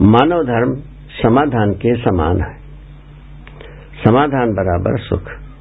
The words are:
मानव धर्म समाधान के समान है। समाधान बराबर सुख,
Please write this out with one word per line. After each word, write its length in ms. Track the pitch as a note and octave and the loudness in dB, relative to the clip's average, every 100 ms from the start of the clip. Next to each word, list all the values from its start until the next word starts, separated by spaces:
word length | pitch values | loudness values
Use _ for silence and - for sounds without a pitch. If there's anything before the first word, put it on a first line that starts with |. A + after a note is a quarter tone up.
मानव 400 | F#2+ A2+ D3 F3 | 4 6 4 0
धर्म 320 | C3+ A#2 B2+ C3+ - - - - | -2 -2 -2 -4 -12 -20 -20 -4
समाधान 500 | A2+ B2 D3 A#2+ G#2 | 0 2 0 0 -2
के 240 | F2+ A#2 A#2+ | 0 -2 -2
समान 440 | A#2+ F2+ D#2 F#2 | -2 0 0 -2
है। 160 | E2 - - - - - - - - - - - - - - - | -4 -10 -20 -20 -20 -20 -20 -20 -20 -20 -20 -20 -20 -20 -20 -2
समाधान 480 | A2+ B2 D3 C3+ A#2+ | 2 4 2 0 -2
बराबर 460 | G2 F#2 F2 G2 - | -2 -2 -2 -2 -4
सुख, 300 | - F#2 - - - - | -4 -6 -8 -18 -20 -20